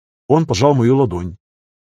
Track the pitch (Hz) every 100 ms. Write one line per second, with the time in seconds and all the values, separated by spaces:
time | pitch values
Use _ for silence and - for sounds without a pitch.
0 | _ _ - 151 160 98 143 139 117 135
1 | 123 87 90 87 _ _ _ _